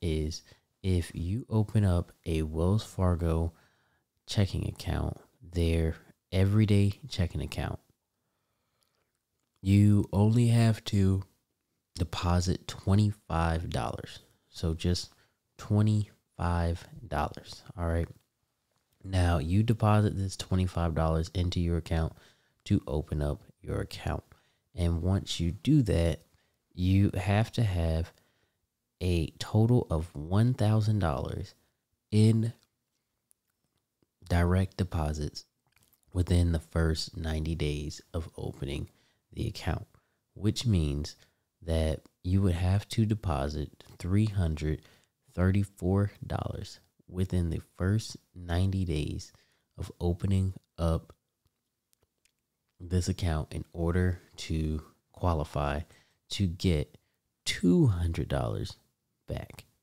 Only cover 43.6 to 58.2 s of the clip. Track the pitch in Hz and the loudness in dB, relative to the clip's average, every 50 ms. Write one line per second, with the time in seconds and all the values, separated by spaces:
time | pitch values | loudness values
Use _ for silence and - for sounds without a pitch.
43.6 | 71 - - - - - - - - 87 95 104 110 110 98 98 87 82 80 76 | -6 -8 -10 -16 -20 -20 -16 -10 -4 0 2 2 2 2 0 0 0 0 0 -2
44.6 | 76 78 76 - - - _ _ _ _ _ _ _ _ - - 90 92 95 101 | -2 -2 -4 -4 -6 -12 _ _ _ _ _ _ _ _ -4 0 2 2 2 2
45.6 | 98 - - - - 90 95 98 101 101 - - - - - - - - - - | 0 -2 -4 -6 -2 0 2 2 0 0 -4 -8 -10 -8 -6 -6 -6 -6 -8 -8
46.6 | - - - - _ _ _ _ _ - 87 90 95 - - 90 87 82 80 78 | -10 -12 -16 -18 _ _ _ _ _ -10 -6 -4 -4 -2 0 -2 0 -2 -2 -4
47.6 | - _ _ - 87 95 104 110 - - - - _ _ - 90 90 87 85 87 | -6 _ _ -4 -2 0 0 0 -2 -6 -10 -16 _ _ -18 -14 -8 -4 0 0
48.6 | 92 98 95 95 95 87 78 73 - - - - - - - _ _ _ _ _ | 0 0 0 0 -2 -2 -2 -2 -2 -4 -6 -8 -10 -14 -18 _ _ _ _ _
49.6 | _ _ _ - 92 - - - 87 87 87 - - 98 98 95 95 95 95 - | _ _ _ -14 -14 -12 -8 -4 -2 -2 0 0 0 0 2 2 2 0 -2 -6
50.6 | - _ _ - 85 82 82 82 - - - _ _ _ _ _ _ _ _ _ | -12 _ _ -4 0 0 0 0 -2 -8 -18 _ _ _ _ _ _ _ _ _
51.6 | _ _ _ _ _ _ _ _ _ _ _ _ _ _ _ _ _ _ _ _ | _ _ _ _ _ _ _ _ _ _ _ _ _ _ _ _ _ _ _ _
52.6 | _ _ _ - 92 87 90 90 87 95 90 - - 87 80 78 76 - - - | _ _ _ -18 -8 -2 -2 0 0 0 -2 -2 -2 -2 -2 -2 -4 -6 -8 -10
53.6 | - - - 69 82 82 85 92 90 90 90 - - _ _ - - - 82 80 | -12 -10 -6 -2 0 0 2 2 2 2 0 -2 -8 _ _ -14 -8 -6 -4 -2
54.6 | 78 76 78 78 - - _ _ _ _ _ - - 90 85 78 73 - - 76 | -2 -2 -4 -6 -8 -12 _ _ _ _ _ -4 0 0 0 0 -2 -4 -4 -4
55.6 | 73 71 71 76 92 - _ _ _ _ _ _ _ - - - 101 90 85 - | -2 -2 -2 -4 -6 -10 _ _ _ _ _ _ _ -10 -6 -2 -2 -2 -2 -2
56.6 | - 95 82 73 73 - - - _ _ _ _ _ _ _ _ _ - - - | 0 0 0 0 -2 -4 -10 -20 _ _ _ _ _ _ _ _ _ -6 -4 0
57.6 | - 180 180 180 160 123 95 85 85 82 80 - | 2 4 4 6 6 4 2 2 0 -2 -2 -4